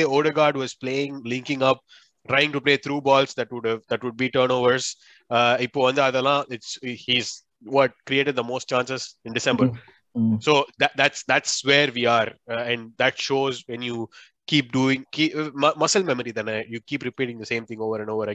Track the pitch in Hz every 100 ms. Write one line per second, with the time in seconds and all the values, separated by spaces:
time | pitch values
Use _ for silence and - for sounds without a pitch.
0 | 156 139 151 147 147 139 127 - 127 135
1 | 143 139 117 127 127 135 131 131 _ -
2 | _ _ - 135 151 143 135 139 143 143
3 | 135 135 135 - 117 120 113 113 - 113
4 | 123 113 127 131 127 127 123 127 - -
5 | _ - - 117 120 123 123 143 127 139
6 | 135 127 135 143 - 120 - - 127 117
7 | - 123 107 - _ _ 107 135 127 _
8 | - 135 139 127 117 123 - 127 123 131
9 | - - 117 120 135 123 131 117 - _
10 | _ 120 113 110 151 143 139 - 139 139
11 | 143 - - 139 - - 131 143 143 120
12 | 120 117 104 - - 117 120 120 113 113
13 | 131 - - 135 139 120 - 120 123 117
14 | 113 - - _ - 151 123 131 131 131
15 | 131 - 156 151 151 139 147 151 160 202
16 | 175 123 120 113 107 107 113 117 - 139
17 | 131 - 127 117 107 117 113 110 110 110
18 | 107 110 104